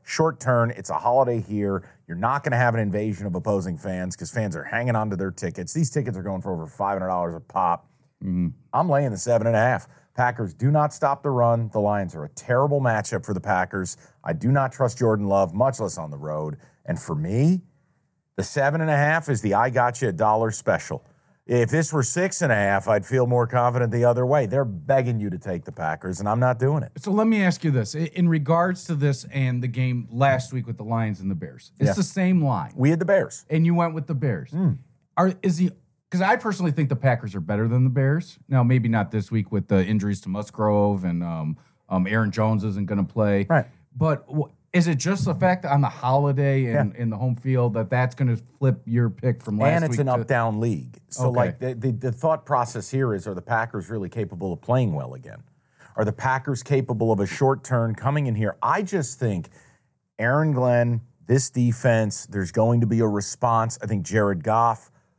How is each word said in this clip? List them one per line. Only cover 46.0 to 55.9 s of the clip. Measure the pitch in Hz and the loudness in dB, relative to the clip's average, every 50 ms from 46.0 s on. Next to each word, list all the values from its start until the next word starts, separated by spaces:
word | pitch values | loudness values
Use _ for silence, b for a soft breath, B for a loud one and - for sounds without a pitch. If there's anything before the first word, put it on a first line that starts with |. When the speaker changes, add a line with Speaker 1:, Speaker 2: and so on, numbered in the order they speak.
| 127 123 131 143 143 143 135 139 143 139 135 135 131 120 113 | 0 2 2 4 4 2 2 2 2 2 2 2 0 2 2
Speaker 2:
and | 147 131 104 90 | 2 0 0 -2
Speaker 1:
Yeah. | - 120 | -2 -4
Speaker 2:
in | 113 | -4
the | 110 | -2
home | 101 127 127 120 | -2 -2 -2 -2
field | - - 131 131 123 120 120 107 | -2 -2 0 2 2 2 2 0
that | 113 113 - | 0 -2 0
that's | 127 123 127 123 - | 0 0 0 0 0
gonna | - 139 123 117 | 0 0 0 0
flip | 110 - - _ _ 139 131 123 - - | 0 -4 -10 _ _ 2 2 2 0 -2
your | 113 117 120 120 113 | -2 0 2 2 0
pick | - - - 127 113 - - | 0 -2 -2 -2 -2 -2 -4
from | - 104 107 | -4 -2 2
last | 135 139 160 | 2 4 4
Speaker 1:
And | 170 165 | 2 2
it's | 147 120 | 0 0
Speaker 2:
week | 127 | 0
Speaker 1:
an | 143 | 0
Speaker 2:
to | 131 123 | 2 0
Speaker 1:
up-down | 120 110 - 135 120 117 113 107 107 | 0 0 0 0 0 2 0 0 0
league. | 117 117 104 73 65 123 - - _ _ | 0 0 0 -2 -4 -10 -16 -20 _ _
So, | - - 127 127 | -6 -2 0 2
Speaker 2:
Okay. | 123 | 2
Speaker 1:
like, | 123 120 - - - | 2 2 2 0 -4
the, | 127 127 127 | -6 -6 -6
the, | 117 120 131 117 | -4 -2 -2 -2
the | 120 131 127 113 | -2 -2 -4 -4
thought | - - 160 160 156 - | -2 0 0 0 0 -2
process | - 147 123 117 117 - 113 92 - | 0 0 0 0 0 -4 -8 -8 -4
here | - 135 135 120 104 | -2 0 0 0 0
is, | 95 85 | -2 -4
are | 107 98 | -6 -8
the | 90 - | -8 -4
Packers | - 117 113 113 117 - 104 87 92 | -2 -2 -2 -2 -2 -4 -8 -8 -6
really | 117 107 95 87 | -6 -6 -6 -6
capable | - 113 104 85 98 85 98 95 87 | -6 -6 -6 -6 -6 -6 -6 -6 -6
of | 78 | -6
playing | - - 120 131 127 101 80 | -2 0 2 2 2 0 0
well | 71 65 62 65 | -4 -6 -8 -12
again? | 65 64 - 50 - - _ _ b b b b b b b | -16 -16 -18 -18 -20 -20 _ _ b b b b b b b